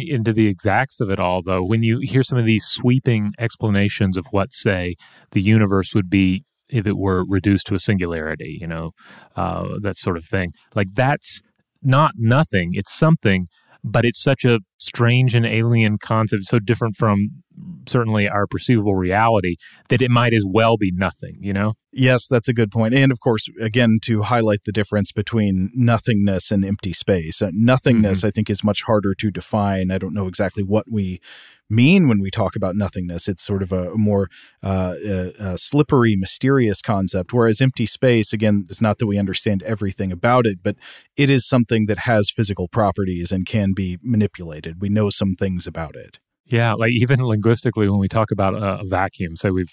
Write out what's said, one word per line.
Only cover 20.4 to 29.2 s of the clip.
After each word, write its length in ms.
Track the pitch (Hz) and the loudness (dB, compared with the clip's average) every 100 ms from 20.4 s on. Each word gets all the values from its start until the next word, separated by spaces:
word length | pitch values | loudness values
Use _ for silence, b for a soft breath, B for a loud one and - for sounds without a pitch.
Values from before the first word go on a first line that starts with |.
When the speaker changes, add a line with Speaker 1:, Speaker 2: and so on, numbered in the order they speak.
| 98 | 2
Speaker 1:
well 300 | 98 113 113 | 4 4 4
be 140 | 101 | 0
nothing, 460 | 90 92 - - - | -2 -4 -6 -14 -12
you 120 | 98 | -6
know? 200 | 98 107 113 _ | -2 -2 -4 _
Speaker 2:
Yes, 340 | - 127 127 - | 0 2 2 2
that's 200 | 123 120 | -2 0
a 60 | |
good 180 | 120 110 | 0 0
point. 220 | 117 110 | 0 0
And 180 | 131 135 | 4 2
of 80 | 123 | 2
course, 280 | - 110 - - | 0 -2 -2 -8
again, 400 | 110 117 120 110 | -4 2 4 4
to 200 | - 110 | 2 -2
highlight 380 | 104 120 110 104 - | 0 0 2 0 -2
the 60 | |
difference 400 | 104 101 104 98 | -4 -2 -2 -2
between 580 | - 101 117 104 95 95 131 | -4 -2 0 0 0 -2 0
nothingness 760 | 117 113 - 104 101 95 - | 2 2 2 0 2 0 -2
and 140 | 101 95 | -2 -2
empty 280 | 98 98 | -4 -6
space. 480 | 82 - 95 80 - | -6 -2 -2 -2 -4
Uh, 100 | 101 | -4
nothingness, 640 | 92 113 127 - 117 107 95 | 0 2 4 4 2 2 0
Speaker 1:
Mm-hmm. 80 | 107 | -2
Speaker 2:
I 40 | |
think, 180 | 107 107 | -2 -2
is 140 | 101 | -2
much 200 | 104 101 | -2 -2
harder 300 | - 110 98 | 0 0 0
to 160 | 95 | -2